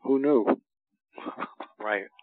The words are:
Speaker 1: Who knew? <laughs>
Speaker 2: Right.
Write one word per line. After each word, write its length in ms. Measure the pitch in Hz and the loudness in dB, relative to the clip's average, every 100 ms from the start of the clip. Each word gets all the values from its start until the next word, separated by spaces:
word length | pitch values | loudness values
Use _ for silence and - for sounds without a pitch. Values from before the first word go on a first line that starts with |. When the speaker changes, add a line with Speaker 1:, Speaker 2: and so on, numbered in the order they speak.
Speaker 1:
Who 160 | - 135 | 0 2
knew? 420 | 143 135 98 - _ _ _ _ _ - | 4 2 2 -2 _ _ _ _ _ -16
<laughs> 300 | - - - - - _ | -14 -12 -14 -14 -20 _
Speaker 2:
Right. 260 | 107 101 98 _ | -4 -4 -4 _